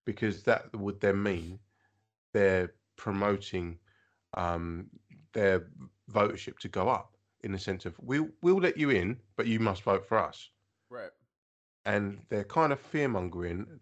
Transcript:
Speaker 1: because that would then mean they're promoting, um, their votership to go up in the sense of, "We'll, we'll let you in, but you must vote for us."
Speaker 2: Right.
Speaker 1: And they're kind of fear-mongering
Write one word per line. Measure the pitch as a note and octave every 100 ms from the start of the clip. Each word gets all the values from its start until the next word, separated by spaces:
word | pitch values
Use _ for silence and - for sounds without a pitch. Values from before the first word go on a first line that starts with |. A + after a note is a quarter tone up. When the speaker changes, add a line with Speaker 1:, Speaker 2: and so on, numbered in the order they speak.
Speaker 1:
because | - G#2+ A2 G2
that | - F#2+ -
would | G#2+ G2+ F#2
then | G2+ G2
mean | G2+ F2 E2 F#2+ _ _ _ _ _ _ _
they're | G#2+ G2 F#2 F2+ - _ -
promoting, | - G2 G2+ G2 G2+ F#2+ E2+ E2+ _ _ _ _ _
um, | - F2 E2+ E2+ E2+ F2+ - _ - _
their | A2+ G2 F#2 F2 - C2 _ -
votership | G#2+ G#2 - - -
to | -
go | G2 G2
up | A#2+ - _ _ _
in | G#2
the | G2
sense | - F#2 -
of, | -
"We'll, | A#2+ C#3 D#3 -
we'll | F3 F#3+
let | F3+ -
you | D3
in, | A2 F2+ B2 - -
but | A2+
you | A2+
must | A2 F#2
vote | - G2 -
for | A2
us." | E2 - - _ _ _ _
Speaker 2:
Right. | B2 F#2+ - _ _ _ _ _ _
Speaker 1:
And | G#2 G#2 G2+ G2+ -
they're | G#2+
kind | G2+ - D#3
of | C#3
fear-mongering | - D#3 C#3 G#2 F2+ F2 F2 F2 G2+ E2